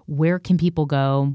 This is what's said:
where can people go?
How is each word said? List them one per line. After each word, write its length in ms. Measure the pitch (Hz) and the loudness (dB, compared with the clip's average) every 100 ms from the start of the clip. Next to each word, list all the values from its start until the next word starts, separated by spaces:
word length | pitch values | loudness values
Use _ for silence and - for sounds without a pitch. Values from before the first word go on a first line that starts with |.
| - | -8
where 320 | 147 160 180 | -2 0 0
can 180 | - 175 | 0 0
people 300 | 175 170 143 | 2 0 -2
go? 480 | 143 135 139 139 | 0 0 0 -2